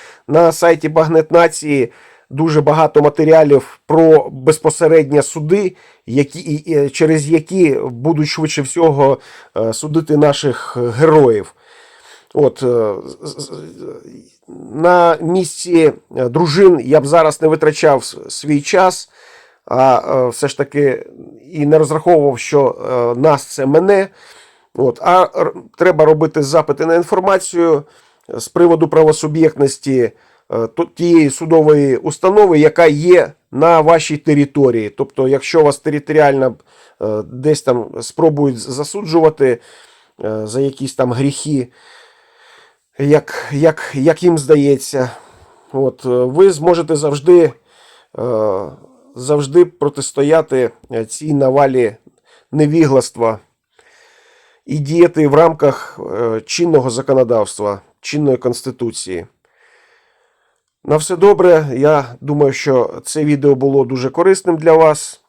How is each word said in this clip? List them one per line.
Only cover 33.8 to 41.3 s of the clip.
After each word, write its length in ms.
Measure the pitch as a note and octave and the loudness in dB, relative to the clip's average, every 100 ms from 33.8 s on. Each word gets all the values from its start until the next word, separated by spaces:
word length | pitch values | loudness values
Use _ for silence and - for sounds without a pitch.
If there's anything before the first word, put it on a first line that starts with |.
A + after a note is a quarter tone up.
вашій 360 | D#3 E3 D#3 D3+ | 4 2 0 -6
території. 720 | - D3 C#3 D3 C3+ A#2 G#2 | 0 0 0 2 0 0 -4
Тобто, 380 | - C#3 - C3 | -8 -8 -4 -2
якщо 360 | C#3 - E3+ | -2 0 2
вас 160 | D3 C#3 | 2 0
територіально, 760 | D#3+ D3 C#3+ D#3 D3 C#3 C3 A2 _ _ _ _ | -4 -6 -2 2 2 2 -2 -4 _ _ _ _
е, 220 | G#2+ G#2+ | -6 -6
десь 380 | G#2 B2 C#3 D3 | -8 -6 -2 -2
там 260 | - B2 G#2+ - | -2 -4 -4 -12
спробують 580 | A#2 - D#3+ D3 C#3+ A#2+ | -12 -2 0 2 -2 -4
з-, 100 | G#2 | -8
засуджувати, 880 | C3 D3 G3+ F3 E3 D#3+ D#3 C3+ A#2 - - _ _ _ _ | -10 -10 -10 -4 2 2 2 0 -2 -8 -20 _ _ _ _
е, 240 | G#2+ A2 G#2+ | -10 -8 -8
за 140 | A#2 | -4
якісь 340 | C#3 C3+ C#3 - | -6 -6 -10 -4
там 180 | B2+ | -4
гріхи, 540 | A#2+ C3+ | -2 -4